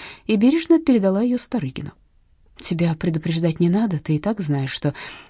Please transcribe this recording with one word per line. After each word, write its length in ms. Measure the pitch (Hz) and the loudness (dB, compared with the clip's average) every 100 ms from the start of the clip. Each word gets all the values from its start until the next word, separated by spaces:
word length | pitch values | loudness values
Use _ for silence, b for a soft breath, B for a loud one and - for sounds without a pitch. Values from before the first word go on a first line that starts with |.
| B B B | B B B
и 80 | |
бережно 460 | 214 240 320 330 330 | 2 4 4 4 2
передала 420 | 320 240 190 190 | 4 2 4 2
её 160 | 240 247 | 0 -2
Старыгину. 540 | - 165 135 - 143 - _ _ _ _ _ - | -2 -4 -4 -6 -12 -14 _ _ _ _ _ -10
«Тебя 380 | - 170 170 160 | -4 0 0 0
предупреждать 640 | 175 160 170 165 170 160 | -2 -2 -2 0 0 2
не 80 | 175 | 2
надо, 320 | 190 226 160 | 2 0 -2
ты 160 | - 151 | -2 -2
и 20 | |
так 220 | 202 220 | -2 -4
знаешь, 320 | 156 139 131 | -2 -2 -2
что 200 | - 147 - B B B | -4 -4 -6 B B B